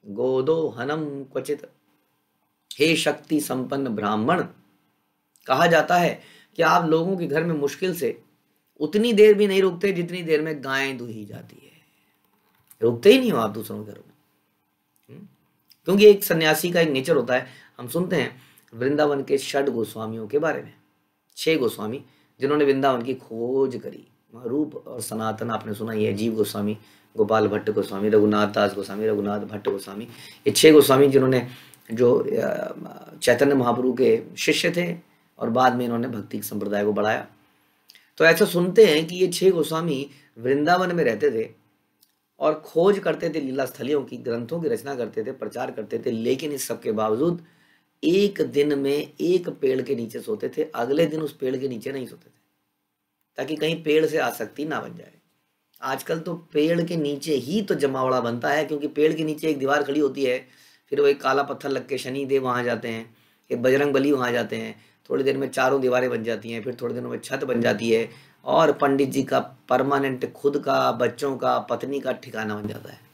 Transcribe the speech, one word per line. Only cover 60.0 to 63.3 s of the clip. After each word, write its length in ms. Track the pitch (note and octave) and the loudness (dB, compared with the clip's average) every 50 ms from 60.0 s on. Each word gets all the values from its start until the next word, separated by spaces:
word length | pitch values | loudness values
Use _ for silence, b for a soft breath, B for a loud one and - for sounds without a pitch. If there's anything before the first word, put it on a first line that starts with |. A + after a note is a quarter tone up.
| D3 C3+ C3 C3+ C3+ | 0 0 0 -2 -2
है, 240 | B2 B2 B2+ B2+ b b b b b b b b _ | -2 -2 -4 -6 b b b b b b b b _
फिर 120 | D3 C#3+ | -2 2
वो 60 | C#3+ | 2
एक 140 | C#3 C#3+ C#3+ | 2 2 2
काला 220 | - C3+ C3+ C#3+ C#3 | 0 0 0 0 0
पत्थर 260 | C3+ C3+ - - C#3 | -2 -6 -8 -6 -4
लग 180 | C3+ C3 B2+ | -4 -4 -4
के 100 | - C#3 | -6 -8
शनिदेव 460 | B2 - B2+ C3 C#3 C#3 B2+ C#3 C3+ C3 | -6 -6 -8 -6 -6 -2 0 0 0 0
वहाँ 200 | B2+ B2 B2 A#2+ | 0 -2 -2 0
जाते 240 | A#2+ A#2 A2 A#2 | -2 -4 -4 -4
हैं, 300 | A#2 A2+ A2 A2+ A2+ b b b b | -8 -8 -8 -10 -14 b b b b